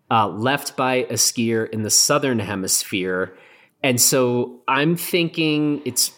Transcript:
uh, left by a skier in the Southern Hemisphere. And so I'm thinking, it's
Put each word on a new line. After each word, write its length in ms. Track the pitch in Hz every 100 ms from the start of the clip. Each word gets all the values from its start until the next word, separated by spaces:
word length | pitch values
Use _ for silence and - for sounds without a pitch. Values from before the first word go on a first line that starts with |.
| -
uh, 200 | 113 101
left 480 | 95 120 143 - -
by 180 | 127 127
a 180 | 120
skier 560 | 110 - - 113 113 113
in 120 | 110
the 60 | 104
Southern 500 | - - 147 135 113
Hemisphere. 960 | 98 98 95 - - 101 92 92 92 - - - _ _
And 180 | 139 120
so 640 | - 135 123 123 123 - -
I'm 260 | 131 156 170
thinking, 840 | - 180 165 165 156 151 151 147
it's 280 | 127 - -